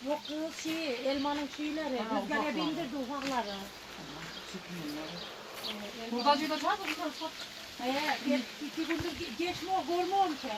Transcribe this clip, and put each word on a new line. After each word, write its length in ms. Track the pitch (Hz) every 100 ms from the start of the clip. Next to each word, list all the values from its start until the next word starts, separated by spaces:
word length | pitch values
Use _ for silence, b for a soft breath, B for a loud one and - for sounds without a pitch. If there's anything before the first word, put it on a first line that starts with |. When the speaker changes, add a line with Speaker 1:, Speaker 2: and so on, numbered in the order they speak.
| 254
Speaker 1:
Yok 120 | 302 -
kız, 340 | 302 320 -
şey, 460 | 320 320 311 240 262
elmanın 380 | 277 285 294 277 -
şeyleri, 420 | 302 302 302 247
Speaker 2:
Ha, 60 |
Speaker 1:
rüzgara 360 | 220 - 294 285
Speaker 2:
ufakları. 160 | 302 311
Speaker 1:
bindirdi 400 | 311 320 285 285
ufakları. 600 | 247 285 269 254 202 196 196 - - -
Speaker 2:
Tamam, 280 | 160 151 165 - -
çıkmıyor. 540 | 185 - 175 151 147 160 175 - - - - 220
Speaker 1:
Ee, 400 | 208 208 233 226
elma- 120 | 240
Speaker 2:
Hurdacıyı 320 | 240 294 302
da 80 | 302
çağır 180 | 320 403
da 40 |
bunlar 280 | 370 311 320 -
sat. 100 | 311 - - - - -
Speaker 1:
He, 140 | 247 277 302 - 262
bir, 140 | 262 - - 302
iki 200 | 311 294
gündür 260 | 330 339 269
ge-, 160 | 330 220
geçmiyor, 400 | 349 349 349 381 277
görmüyorum 460 | 349 359 392 370 262
ki. 100 | 254